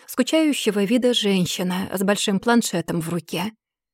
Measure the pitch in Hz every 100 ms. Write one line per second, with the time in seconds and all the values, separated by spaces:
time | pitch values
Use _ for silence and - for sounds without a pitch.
0 | - - 247 311 311 269 - 202 196 247
1 | 247 233 208 190 175 - 180 180 - 190
2 | 196 202 - 196 - 233 - 180 - 170
3 | 160 170 - 170 202 - _ _ _